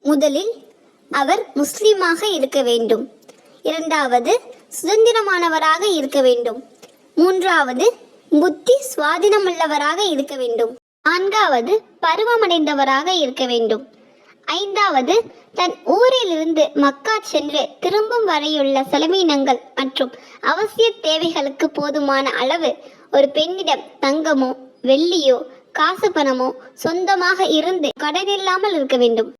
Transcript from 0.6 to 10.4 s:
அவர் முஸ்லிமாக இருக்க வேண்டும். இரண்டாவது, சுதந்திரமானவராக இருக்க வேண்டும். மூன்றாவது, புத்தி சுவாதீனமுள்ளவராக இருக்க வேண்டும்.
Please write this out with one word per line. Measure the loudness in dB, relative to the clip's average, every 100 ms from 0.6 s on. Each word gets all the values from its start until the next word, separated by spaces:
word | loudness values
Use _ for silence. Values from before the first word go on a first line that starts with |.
| -14 _ _ _ _
அவர் | -4 0 0 0 -4
முஸ்லிமாக | -4 0 2 4 2 0 -2
இருக்க | -2 -2 0
வேண்டும். | 0 0 2 0 -2 -14 _ -20 _ -10
இரண்டாவது, | -6 -6 -2 -2 2 0 2 0 -2 -20 _ -8
சுதந்திரமானவராக | -2 4 4 4 0 0 0 0 0 0 0 -2
இருக்க | -2 2
வேண்டும். | 2 2 -2 -8 -14 _ -20 _ _ 0
மூன்றாவது, | 2 2 0 2 0 2 0 0 -14 _ _
புத்தி | 2 2 0 -4 -4 -4 -4
சுவாதீனமுள்ளவராக | -2 0 2 2 0 -2 -2 0 -2 -2 -2
இருக்க | -2 -6
வேண்டும். | -6